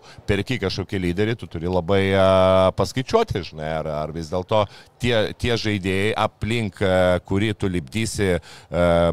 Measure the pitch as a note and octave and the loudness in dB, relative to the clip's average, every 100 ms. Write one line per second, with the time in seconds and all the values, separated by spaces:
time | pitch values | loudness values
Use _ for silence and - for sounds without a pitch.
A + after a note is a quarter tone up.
0 | - - - G2 - B2 F#2+ - F2+ G2 | -2 -12 -4 -2 -2 -4 -4 -4 -6 -4
1 | F2+ F2 G#2+ A#2 E2 E2+ E2+ F#2 E2+ G2 | -2 -2 -2 -4 -8 -8 -2 -2 2 2
2 | G2 F#2+ F#2+ F#2+ F#2 F#2+ F#2 - F#2+ C3 | 2 4 6 6 6 6 4 2 -2 -4
3 | B2+ A3+ A3+ A2 D#2+ D#2 D#2 D#2+ D#2 D2+ | 0 0 0 -4 -8 -8 -6 -6 -4 -6
4 | D#2 D#2+ D#2 F2+ F#2 G#2+ G2+ - - _ | -6 -8 -6 -6 0 0 0 -6 -20 _
5 | A#2+ A2+ G2+ - A#2+ A2+ A2 G#2 F#2+ F#2+ | -2 0 0 -4 -4 -2 -2 -2 -2 0
6 | G#2 - G#2+ - G#2 A#2 G#2 - F#2+ F#2 | -2 0 -2 -2 -4 -2 -4 -2 0 2
7 | F2+ F2+ - G2 A2 G#2 G2 F2 C2+ G#2+ | 2 0 -2 -2 -2 -2 -4 -4 -6 -6
8 | A2+ - G2 E2+ - - - E2 F2 E2+ | -6 -2 0 -2 -4 -18 -8 0 2 4
9 | E2+ | 2